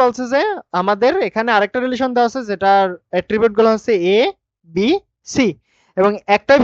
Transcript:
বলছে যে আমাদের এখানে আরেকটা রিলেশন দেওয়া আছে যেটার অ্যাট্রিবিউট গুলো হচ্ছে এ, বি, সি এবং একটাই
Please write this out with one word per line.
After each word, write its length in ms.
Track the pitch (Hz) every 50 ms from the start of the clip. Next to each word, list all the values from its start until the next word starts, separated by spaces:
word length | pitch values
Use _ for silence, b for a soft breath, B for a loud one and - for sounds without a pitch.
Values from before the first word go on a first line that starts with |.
বলছে 200 | 262 247 240 254 254 233
যে 80 | 262 285 349 427 392 - - _ - 180
আমাদের 320 | 185 202 208 196 233 262 349 381 269 185
এখানে 200 | - 220 226 240 226
আরেকটা 220 | 202 202 202 - 254
রিলেশন 300 | 247 254 254 226 262 254 247
দেওয়া 140 | 240 240 233
আছে 100 | - 269 240 202
যেটার 380 | 202 170 196 196 196 196 196 185 180 - _ _
অ্যাট্রিবিউট 400 | - 185 - - 208 220 226 226 208 220
গুলো 100 | 220 226 220
হচ্ছে 180 | 208 - - 220 180 170 180 196
এ, 20 | 220 262 392 381 _ _ _ _ _ _ 165
বি, 200 | 160 180 202 254 359 403 - _ _ _ _ -
সি 140 | - - 254 196 139 - _ _ _ _ _ _ _
এবং 140 | 185 190 208 208 190 - - 202
একটাই 240 | 208 - - 277 285